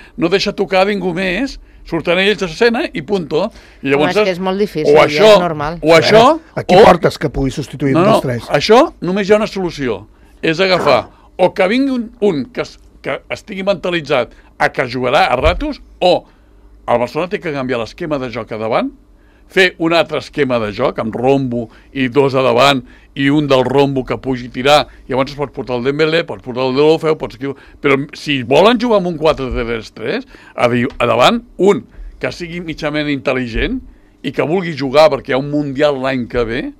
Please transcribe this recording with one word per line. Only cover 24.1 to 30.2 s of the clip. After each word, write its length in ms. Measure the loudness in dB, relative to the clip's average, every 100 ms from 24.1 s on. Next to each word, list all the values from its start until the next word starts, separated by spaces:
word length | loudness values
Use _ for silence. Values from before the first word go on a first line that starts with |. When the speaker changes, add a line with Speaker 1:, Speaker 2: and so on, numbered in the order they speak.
| -6
Speaker 1:
pugi 300 | -6 -8 -8
a 40 |
tirar, 240 | -4 2 2 2 -8
i 80 | -6
llavors 220 | -4 -4 -6
pots 160 | -8
portar 240 | -8 -6 -4
el 80 |
Dembélé, 380 | -2 0 0 0
pots 160 | -4 -8 -10
portar 240 | -4 -2
el 80 | 2
Deulofeu, 400 | 4 2 0 -4
pots 160 | -6 -10
equivo-, 220 | -10 -10 -16 -4
però 140 | 0 0 -2 -10
si 220 | -6 -4 2
volen 320 | 4 4 4
jugar 220 | 2 0
amb 80 | 0
un 60 | -2
quatre 300 | 0 0 -2
tres 380 | -4 -4 -6 -10
tres, 320 | -10 -6 -6